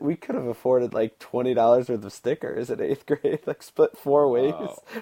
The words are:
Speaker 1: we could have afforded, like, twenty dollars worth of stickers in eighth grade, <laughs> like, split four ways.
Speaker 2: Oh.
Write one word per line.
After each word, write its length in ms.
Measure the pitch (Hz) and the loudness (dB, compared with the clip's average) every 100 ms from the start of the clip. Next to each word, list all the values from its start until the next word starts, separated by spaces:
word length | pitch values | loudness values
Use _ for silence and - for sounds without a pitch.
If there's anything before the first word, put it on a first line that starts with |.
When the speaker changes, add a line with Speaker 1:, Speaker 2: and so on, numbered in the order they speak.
Speaker 1:
we 140 | 143 165 | -4 -4
could 180 | - | -6
have 140 | 220 123 | -6 -6
afforded, 480 | 113 131 127 120 107 | -4 0 2 0 -2
like, 240 | 113 - | -4 -6
twenty 340 | - 123 127 | -8 -4 0
dollars 340 | 117 113 123 123 | 2 4 4 2
worth 160 | 117 | -4
of 100 | 101 | -6
stickers 580 | - 120 147 123 139 120 | -8 -6 -4 -6 -6 -6
in 100 | 123 | -4
eighth 240 | - 139 - | -2 -4 -2
grade, 360 | - - 151 | -2 0 -2
<laughs> 40 | - | -6
like, 160 | 147 | -10
split 340 | - - 156 - | -8 0 0 0
four 320 | 143 143 143 | 2 4 4
ways. 260 | 120 135 80 | 2 0 -2
Speaker 2:
Oh. 200 | - - - 226 | -8 -12 -16 -10